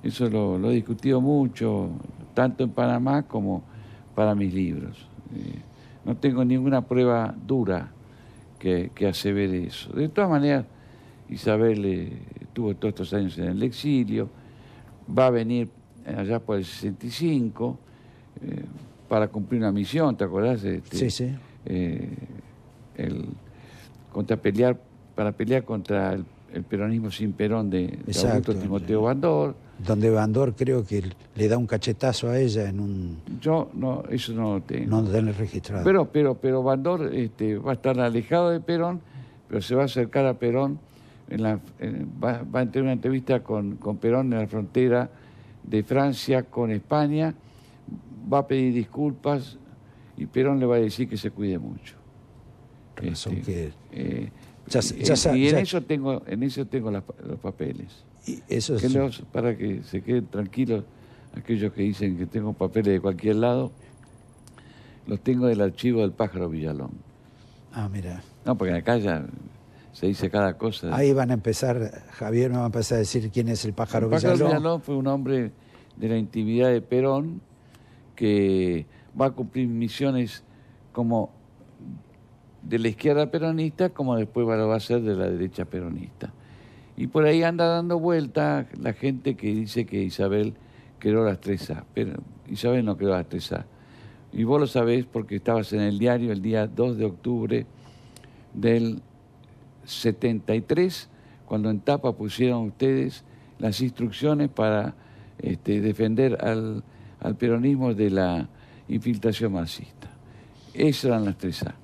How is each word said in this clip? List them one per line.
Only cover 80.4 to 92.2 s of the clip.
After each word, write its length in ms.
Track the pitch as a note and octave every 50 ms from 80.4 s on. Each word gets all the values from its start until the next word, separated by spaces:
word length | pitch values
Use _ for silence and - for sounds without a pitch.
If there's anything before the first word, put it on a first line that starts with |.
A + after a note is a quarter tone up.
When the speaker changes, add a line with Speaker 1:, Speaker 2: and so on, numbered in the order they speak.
| - - - - - - - - - -
Speaker 1:
como 400 | - - A#2+ A2+ A#2 A2 G#2 - - - - - - - - - - - - - - - - - - - - - - - - - - -
de 160 | - - A2+
la 120 | A2+ A2+ A2+
izquierda 420 | G#2 - - D3+ C#3+ D3 D3+ -
peronista, 600 | - E3+ E3 D#3+ D#3+ D#3+ D#3+ D#3 D3+ - F#3 F3+
como 260 | - - C#3 B2+ A#2+
después 280 | A2+ A2 G#2 - B2 A#2+
va, 120 | A2+ A2+
lo 100 | G#2+ A2
va 60 | G#2+ A2
a 40 |
hacer 240 | A2 G#2 - A#2+ A#2+
de 140 | A2+ G#2+ G2+
la 140 | F#2 F#2 F#2
derecha 340 | F2+ F2 F#2 F#2 - - F2
peronista. 720 | - - F#2 F2 E2+ E2 - - - - - - - - - - - - - - - - - - - - -
Y 60 | -
por 200 | B2+ - D#3 D#3
ahí 180 | D3+ D#3 E3 E3
anda 240 | E3+ E3+ E3+ E3+
dando 320 | E3+ E3+ E3+ E3+ F3 F3 E3+
vuelta 680 | D#3+ F3 E3+ D#3+ D3 B2 - D3+ D3+ D3+ D3 C#3 C3+ - - -
la 100 | - B2
gente 440 | G#2+ - - C#3 C3+ B2 - C#3 A#2+
que 180 | - - G#2+ G#2
dice 320 | A2 A2 G#2 - A#2+ A2
que 160 | - G2 G2+
Isabel 540 | G2 F#2+ - - G2 G2 G2+ G#2 G#2 A2 - - - - - - - - -
creó 260 | - - G#2+ G#2+ A2+ A2+
las 160 | G#2+ F#2+ -
tres 300 | - G2 G2+ F2+ - -
A, 160 | - D#2 - - -
pero 220 | - G#2+ G2 - -